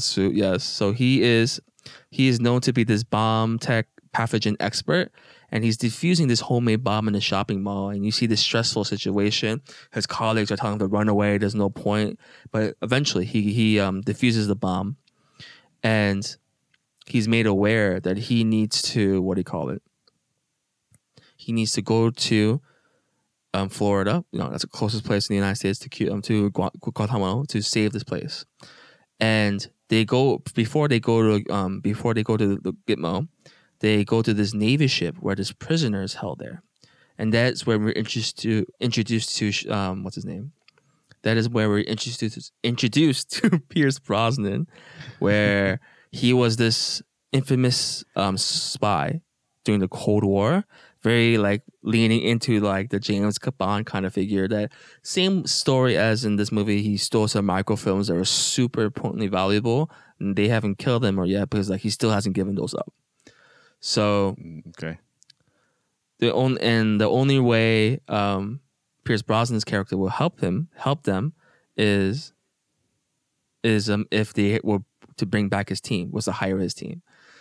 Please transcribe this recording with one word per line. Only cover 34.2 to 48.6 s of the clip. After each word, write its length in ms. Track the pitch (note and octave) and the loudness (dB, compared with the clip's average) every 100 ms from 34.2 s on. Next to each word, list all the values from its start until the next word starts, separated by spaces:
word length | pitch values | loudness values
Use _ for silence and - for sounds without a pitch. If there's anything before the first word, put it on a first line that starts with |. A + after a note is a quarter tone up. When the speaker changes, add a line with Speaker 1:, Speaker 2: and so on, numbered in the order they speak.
Speaker 1:
to 120 | A2+ | 2
this 180 | G#2 G#2 | 0 0
Navy 340 | A2 G#2+ C#3 C#3 | 0 0 2 2
ship 280 | - E2+ - | 0 -4 -4
where 140 | - G2 | -4 -4
this 160 | F#2+ | -6
prisoner 500 | - - E3 C3+ G2+ | -8 -4 -2 0 -2
is 120 | F#2+ | -6
held 260 | - G2 - | -8 -10 -10
there. 220 | - E3+ - _ _ _ _ - | -12 -16 -20 _ _ _ _ -6
And 160 | A2 | 0
that's 340 | A2+ B2 - - | 2 2 0 0
where 120 | A2 | 2
we're 120 | G#2+ | 2
introduced 480 | G#2+ A2 A#2+ A2 - | -2 -4 -4 -6 -4
to, 240 | A2+ A2 F#2 - | -2 0 -2 -4
introduced 560 | A#2+ A#2 G#2 A2+ - - | -2 -2 0 -2 -2 -2
to, 140 | G#2+ | -2
sh-, 140 | G2 - | -2 -4
um, 340 | G#2 F#2+ F#2+ | -4 -2 -4
what's 120 | F#2+ - | -8 -10
his 80 | |
name? 280 | F#2+ F2 C3+ - _ _ _ _ _ _ | -10 -10 -12 -16 _ _ _ _ _ _
That 140 | A2 A2+ | -2 0
is 120 | A2+ | 0
where 200 | A#2+ G#2+ | 0 2
we're 120 | G#2 | 2
introduced, 720 | - G#2+ - A#2+ A2+ - - - | 0 -4 -6 -6 -6 -8 -14 -6
introduced 720 | A#2+ A#2+ A#2+ C#3 D#3+ B2+ - | -4 0 0 4 4 2 -4
<laughs> 40 | - | 0
to 160 | A3+ E3+ | 2 2
Pierce 380 | - E3+ C#3 C3+ | 0 0 0 0
Brosnan, 680 | - G2+ A#2 C3 G2+ G#2 E3 - - - - - | -2 2 2 0 -2 -2 -4 -10 -20 -20 -20 -2
where 600 | G2 G#2 G#2 G2+ G2 F#2 - - | 2 4 4 2 2 -2 -6 -20
Speaker 2:
<laughs> 160 | _ | _
Speaker 1:
he 200 | - B2 | -2 2
was 240 | B2 A#2+ A2 | 4 4 4
this 460 | A2+ - - - - _ _ | 2 2 -2 -6 -10 _ _
infamous, 720 | C3+ C3+ B2+ B2+ B2+ - - - | -2 0 2 2 0 -2 -6 -8
um, 220 | - G2 F#2+ | -2 -2 0
spy 840 | - - | -2 -4